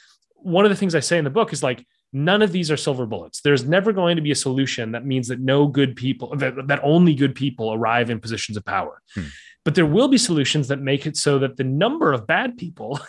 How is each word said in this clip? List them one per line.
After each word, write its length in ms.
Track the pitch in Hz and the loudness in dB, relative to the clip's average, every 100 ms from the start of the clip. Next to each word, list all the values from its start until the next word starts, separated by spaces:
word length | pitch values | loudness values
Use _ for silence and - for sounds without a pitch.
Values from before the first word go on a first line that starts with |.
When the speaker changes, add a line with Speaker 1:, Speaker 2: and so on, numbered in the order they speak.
| _ _ _ _ | _ _ _ _
Speaker 1:
one 280 | 185 170 | -2 4
of 60 | 208 | 4
the 60 | 190 | 4
things 180 | 196 | 0
I 60 | 160 | 0
say 180 | - 170 | 2 0
in 60 | |
the 60 | 147 | 0
book 220 | 190 - | 0 0
is, 100 | 151 | -2
like, 220 | 135 127 - _ _ | -4 -4 -10 _ _
None 300 | 135 151 208 | -2 2 4
of 100 | 214 | 2
these 180 | 180 156 | 0 -2
are 60 | 147 | -2
silver 300 | - 127 117 | -2 -2 -4
bullets. 340 | 107 - - | -6 -10 -2
There's 240 | 147 139 | 2 2
never 280 | 123 180 202 | 4 2 2
going 240 | 190 175 170 | 2 2 0
to 60 | |
be 100 | 147 | 0
a 40 | 135 | -2
solution 560 | 135 131 131 - 110 | -2 0 -2 -2 -6
that 140 | 117 135 | -6 -4
means 220 | 131 120 | -4 -4
that 120 | 123 | -4
no 260 | 131 143 147 | 2 4 4
good 280 | 135 139 | 2 0
people, 400 | 120 131 127 120 143 | 0 -4 -4 -6 -4
that, 300 | 131 127 135 | -4 -4 -4
that 140 | 143 | 0
only 320 | 143 165 175 | 4 6 6
good 200 | 139 139 | 4 0
people 380 | 120 139 120 110 | 0 -6 -4 -4
arrive 380 | 110 113 117 117 | -2 0 0 0
in 100 | 113 | -4
positions 360 | 107 110 - 107 | -6 -8 -6 -8
of 80 | |
power. 360 | - 98 80 - _ | -6 -6 -6 -10 _
Speaker 2:
Hmm. 120 | 101 76 - - _ | -10 -10 -12 -20 _
Speaker 1:
But 100 | - | -2
there 120 | 180 151 | 2 2
will 220 | 175 262 | 4 4
be 100 | 262 | 4
solutions 500 | - 160 127 156 127 | 2 0 0 0 -2
that 120 | 135 | -4
make 260 | 135 139 151 | -2 -2 -4
it 100 | - | -4
so 220 | - 139 | 0 0
that 180 | 131 120 | 0 -2
the 80 | |
number 480 | 131 135 214 320 185 | -2 0 0 0 0
of 140 | 131 107 | 0 0
bad 300 | 170 247 247 | -2 -2 -6
people 420 | 175 - 110 139 | -12 -12 -10 -10